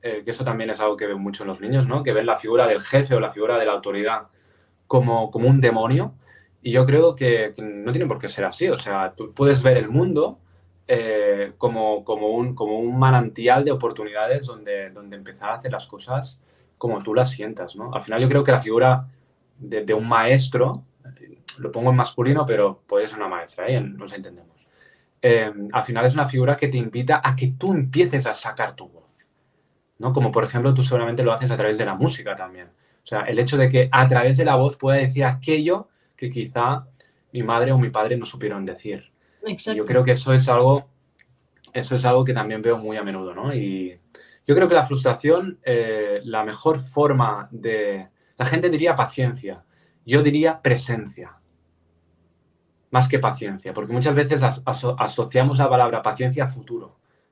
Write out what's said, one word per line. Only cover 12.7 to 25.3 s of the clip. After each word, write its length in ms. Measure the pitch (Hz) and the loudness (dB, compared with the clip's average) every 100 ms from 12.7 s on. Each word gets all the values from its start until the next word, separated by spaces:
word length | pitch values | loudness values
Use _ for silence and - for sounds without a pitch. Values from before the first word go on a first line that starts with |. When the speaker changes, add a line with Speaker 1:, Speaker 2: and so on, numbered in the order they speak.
| 107 | -2
Speaker 1:
un 200 | 120 127 | -2 2
manantial 640 | 131 127 117 - 117 131 | 4 4 2 -2 2 4
de 80 | 143 | 2
oportunidades 760 | 127 117 107 107 104 110 139 131 | 0 -2 -6 -10 -4 -2 -2 -4
donde, 440 | 113 104 101 98 | -14 -10 -8 -8
donde 260 | 98 101 98 | -16 -18 -18
empezar 340 | 98 95 101 | -18 -12 -8
a 40 | |
hacer 180 | 120 131 | -8 -8
las 140 | 113 - | -10 -12
cosas 520 | 101 107 131 131 - _ _ _ _ | -20 -8 -8 -8 -18 _ _ _ _
como 260 | 120 107 | -6 -6
tú 120 | 101 | -2
las 160 | 117 127 | 0 0
sientas, 460 | - 107 107 87 95 | -2 -10 -10 -14 -14
¿no? 180 | 117 | -10
Al 80 | - | -10
final 180 | - 110 | -6 0
yo 80 | 131 | 2
creo 160 | 139 | 2
que 80 | 139 | 4
la 80 | 120 | 2
figura 480 | 107 113 127 127 - - _ _ _ _ | 4 4 4 4 -2 -16 _ _ _ _
de, 260 | 107 107 | -8 -6
de 100 | 104 | -2
un 120 | 110 113 | -2 2
maestro 800 | 113 113 135 - 123 127 131 - _ - - - - - - | 0 4 2 2 0 0 -2 -12 _ -20 -20 -20 -20 -20 -12
lo 120 | 127 | -10
pongo 180 | 113 123 | -2 2
en 60 | 127 | 4
masculino, 500 | 120 - 123 143 139 | 2 0 2 2 2
pero 360 | 107 101 98 _ | 2 2 0 _
puede 220 | 101 107 | -2 -2
ser 100 | 107 | -6
una 100 | 98 | -8
maestra, 400 | 90 85 - 98 | -8 -10 -8 -2
¿eh? 120 | 131 | -2
Nos 320 | 101 98 101 | -2 -10 -14
entendemos. 440 | 98 95 87 82 _ _ _ _ _ _ _ | -14 -16 -20 -20 _ _ _ _ _ _ _
Eh, 300 | 123 | 4